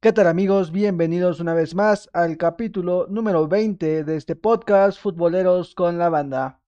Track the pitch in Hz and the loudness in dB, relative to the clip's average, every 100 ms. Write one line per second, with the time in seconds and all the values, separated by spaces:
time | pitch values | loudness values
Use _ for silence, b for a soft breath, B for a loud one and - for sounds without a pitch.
0 | 226 220 180 165 196 196 180 175 208 180 | 2 4 2 2 2 0 0 -2 -2 0
1 | 165 170 180 170 170 165 151 170 208 202 | -2 0 -2 -2 -2 -2 -2 0 0 0
2 | - - 170 160 170 170 226 196 175 180 | -2 -2 -2 0 -4 -2 -8 -6 -2 -2
3 | 175 202 220 175 156 190 220 202 160 156 | -2 -4 0 0 2 0 0 -2 -2 -2
4 | 151 160 - 160 214 226 226 196 196 190 | -2 -6 -6 -4 0 0 2 4 4 0
5 | 208 165 170 175 185 180 170 - 175 175 | -8 -2 0 2 2 2 0 -2 -2 0
6 | 175 160 143 131 131 - | 0 0 -2 -4 -6 -8